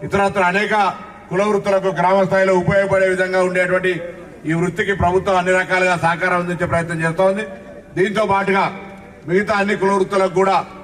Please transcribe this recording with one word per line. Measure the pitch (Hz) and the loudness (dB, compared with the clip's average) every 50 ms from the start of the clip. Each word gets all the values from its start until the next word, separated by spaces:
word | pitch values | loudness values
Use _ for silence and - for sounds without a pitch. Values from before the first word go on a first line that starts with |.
| - 151 | -10 -2
ఇతరత్ర | - 202 196 196 - 196 185 175 | 0 0 0 2 2 2 0 2
అనేక | 180 196 208 202 208 214 202 185 175 - - - - - - - | 2 0 0 0 2 2 2 0 -2 -6 -12 -16 -18 -20 -14 -6
కుల | 180 185 202 214 | -2 0 0 2
వృత్తులకు | 208 196 196 202 196 190 185 190 185 160 | 0 0 0 2 0 2 2 0 0 0
గ్రామ | 175 180 190 196 196 180 | 2 2 4 4 2 2
స్థాయిలో | 196 190 190 190 190 185 | 2 2 4 4 4 2
ఉపయోగపడే | 175 165 202 196 196 196 190 190 190 190 185 | 2 2 2 2 2 2 2 2 2 2 2
విధంగా | 185 185 185 185 185 185 180 | 0 0 0 2 2 2 2
ఉండేటువంటి | 180 185 180 180 185 185 175 185 180 160 - - - - - - - - - 147 | 2 0 0 0 0 0 0 0 -2 -2 -6 -10 -12 -14 -16 -18 -18 -12 -6 -4
ఈ | 160 165 | -2 0
వృత్తికి | 180 185 - - 208 190 202 165 | 0 -2 -2 -2 -2 -2 0 0
ప్రభుత్వం | - 175 180 190 185 202 190 185 | 0 2 2 0 0 2 0 2
అన్ని | 175 185 185 185 | 2 2 2 2
రకాలుగా | 185 - 185 185 180 185 180 170 165 | 2 0 0 0 2 2 0 2 0
సహకారం | 165 170 165 175 185 180 175 | 0 0 0 0 0 0 0
అందించే | 175 175 180 170 175 - | -2 -2 -4 -4 -4 -2
ప్రయత్నం | - 170 170 165 165 160 160 | -2 -2 -2 -2 -4 -2 -2
చేస్తోంది. | 165 160 165 190 190 196 208 214 202 - - - - - - - - - 151 | -2 0 2 2 2 2 0 -4 -8 -10 -16 -16 -18 -20 -20 -20 -12 -2 -2
దీంతో | 180 214 202 208 220 202 | -2 0 0 -2 0 0
పాటుగా | 196 196 196 190 190 196 180 147 - - - - - - - - - - - 139 | 0 0 0 0 0 0 0 0 -4 -8 -14 -16 -18 -20 -20 -20 -20 -18 -6 -2
మిగతా | 170 190 208 202 220 202 | 0 0 0 0 0 0
అన్ని | 196 202 208 190 185 | 0 0 0 0 0
కుల | 196 196 196 | 0 2 0
వృత్తులకు | 190 - 202 196 190 185 160 180 | 0 0 0 0 0 2 2 2
కూడా | 190 190 190 175 - - - - | 2 2 2 0 -2 -4 -12 -18